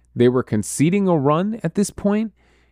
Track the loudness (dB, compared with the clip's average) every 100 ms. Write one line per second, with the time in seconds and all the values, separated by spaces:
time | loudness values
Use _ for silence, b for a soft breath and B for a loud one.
0 | _ 2 2 2 0 -4 -4 0 0 2
1 | 2 2 2 0 -2 -4 -4 -2 -4 -2
2 | -2 -2 -4 _ _ _ _